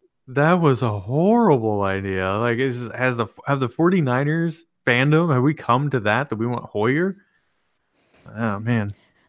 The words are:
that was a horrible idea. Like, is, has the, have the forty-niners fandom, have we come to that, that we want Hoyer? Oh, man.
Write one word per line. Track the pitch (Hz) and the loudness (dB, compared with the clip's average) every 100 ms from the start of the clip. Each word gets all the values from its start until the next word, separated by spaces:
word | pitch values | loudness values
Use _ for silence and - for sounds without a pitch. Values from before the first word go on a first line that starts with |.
| _ _ - | _ _ -8
that | 127 151 | 0 2
was | 180 160 123 | 4 4 2
a | 123 104 | 0 -4
horrible | 95 139 185 240 226 135 110 104 | -4 0 2 4 4 4 2 0
idea. | 98 98 98 95 95 101 | 0 -2 -4 -2 -2 0
Like, | 120 117 | 0 0
is, | 135 120 117 | -2 -4 -8
has | 117 127 120 | -4 -2 -2
the, | 107 - - | -4 -6 -4
have | 139 | -2
the | 127 | -2
forty-niners | - 170 190 135 123 143 165 165 156 _ _ - | 0 2 2 2 0 0 -2 -2 -6 _ _ -2
fandom, | 120 143 156 170 | 2 4 4 4
have | 127 | 2
we | 135 | 2
come | 151 - 123 143 | 0 0 0 0
to | 131 | -2
that, | 104 113 147 | 0 -2 -2
that | 104 | -4
we | 117 | -4
want | 120 113 | -6 -6
Hoyer? | 104 110 143 185 190 _ _ _ _ _ _ _ _ _ _ - | -2 0 0 -2 -6 _ _ _ _ _ _ _ _ _ _ -16
Oh, | 107 113 101 | -6 -4 -4
man. | 113 120 104 - _ _ | -2 -2 -2 -6 _ _